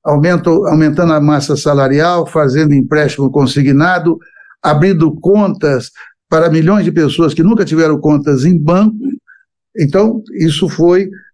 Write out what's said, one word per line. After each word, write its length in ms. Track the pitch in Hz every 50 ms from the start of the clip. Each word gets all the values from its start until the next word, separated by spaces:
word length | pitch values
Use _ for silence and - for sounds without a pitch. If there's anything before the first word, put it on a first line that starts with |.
aumento, 640 | _ 156 147 143 147 175 175 170 175 175 165 160 -
aumentando 440 | 151 151 156 160 151 147 156 175 165
a 80 | 156 151
massa 380 | 147 147 151 - - - 147
salarial, 680 | 123 - 151 143 139 139 131 139 147 160 175 180 175 160
fazendo 480 | - - 160 151 135 127 151 156 151 143
empréstimo 560 | 139 127 - 151 151 151 147 147 - 139 131
consignado, 880 | 135 151 139 120 - 143 135 139 143 139 156 180 185 175 156 175 165 - - - _ - - - - _ -
abrindo 500 | 147 151 143 170 196 196 160 160 156 151 -
contas 720 | - 175 202 208 202 - 107 - - 147 139 123 117 - _ - - - _ _ _ _
para 200 | 160 160 170 170
milhões 360 | 151 160 156 170 208 208 175
de 60 | 170 151
pessoas 400 | 170 156 135 - - 170 147 139
que 100 | 165 165
nunca 220 | 196 226 214 190
tiveram 340 | 147 156 160 165 156 151 143
contas 460 | - 151 151 143 143 151 143 127 131
em 120 | 175 180
banco. 380 | 165 147 156 175 185 214 214 220 214 254 277 - - _ _ - _ _ _ _ _ _ _ _
Então, 440 | 220 160 139 - 185 214 226 - 220 - - -
isso 340 | 196 160 165 151 - 196 160
foi, 400 | - - 165 175 180 190 196 190 - - _ -